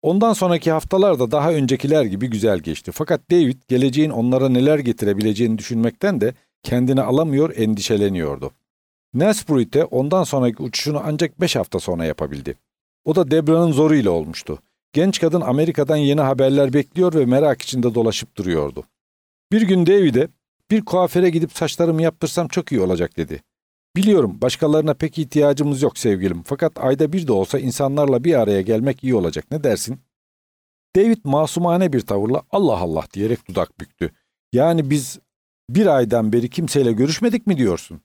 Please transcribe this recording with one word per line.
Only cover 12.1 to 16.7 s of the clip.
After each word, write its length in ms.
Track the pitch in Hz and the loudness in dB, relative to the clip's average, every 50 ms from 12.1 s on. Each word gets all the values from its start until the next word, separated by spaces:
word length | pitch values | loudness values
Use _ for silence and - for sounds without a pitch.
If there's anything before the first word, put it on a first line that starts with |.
| 76 - 78 71 71 71 65 67 67 _ _ _ _ _ _ _ _ _ _ | -4 -4 -6 -8 -8 -10 -10 -10 -12 _ _ _ _ _ _ _ _ _ _
O 100 | - 156 | -2 0
da 160 | 190 175 135 | 0 2 2
Debra'nın 400 | 151 160 160 147 160 165 175 170 | 2 0 2 2 2 2 4 2
zoruyla 400 | 151 131 156 156 151 147 120 101 | 2 2 4 4 4 2 2 2
olmuştu. 480 | 87 85 78 76 80 - - - 80 71 _ _ _ _ _ _ _ | 0 0 -2 -6 -10 -14 -10 -12 -12 -12 _ _ _ _ _ _ _
Genç 260 | 143 165 190 196 - | 0 0 0 0 0
kadın 220 | - 165 151 180 | 0 0 0 0
Amerika'dan 560 | - - 123 139 156 165 165 - 147 135 156 151 | -2 0 0 0 0 0 0 -2 0 0 0 0
yeni 240 | 147 139 143 151 | 2 2 2 2
haberler 520 | 147 131 135 127 139 135 135 139 143 135 | 2 0 2 2 2 2 4 2 2 2